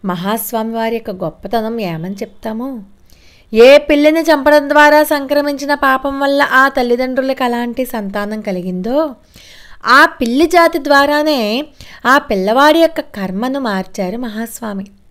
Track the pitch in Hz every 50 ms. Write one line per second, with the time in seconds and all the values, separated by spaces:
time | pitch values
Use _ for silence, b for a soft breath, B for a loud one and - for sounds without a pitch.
0 | - 190 175 165 175 196 214 226 - - - 226 220 226 226 226 226 226 233 226
1 | 220 - 196 185 190 - - _ - 196 196 233 214 220 233 233 214 175 165 160
2 | 160 185 196 196 240 202 - - - 226 220 220 247 269 269 226 190 _ - _
3 | _ b b b b b b b b b - 214 233 262 277 294 294 - 302 285
4 | 294 302 311 330 320 311 311 294 262 302 302 302 285 285 285 302 294 294 302 302
5 | 302 294 311 285 277 269 285 294 285 294 285 269 285 277 294 269 - 269 262 262
6 | - 277 277 277 277 277 277 277 285 - - 262 262 277 269 277 247 240 240 233
7 | 262 254 262 254 262 262 262 - 269 240 240 240 240 240 233 - 262 254 - 226
8 | 202 196 196 208 208 202 214 214 208 214 190 180 175 185 180 180 185 226 254 294
9 | 320 302 240 _ b b b b b b b b b b b b - - 240 269
10 | 311 330 - - 269 233 233 269 330 311 339 349 339 330 330 330 269 285 285 277
11 | 277 285 294 294 302 311 302 262 220 208 214 254 302 - B B B B B B
12 | B 233 262 294 294 - 226 196 185 202 226 262 277 302 311 330 330 320 330 -
13 | 285 - - 208 196 185 185 196 233 262 262 277 269 233 202 185 190 - - -
14 | 190 175 202 233 254 233 208 220 226 226 - - 240 220 202 196 196 202 _ _
15 | _ _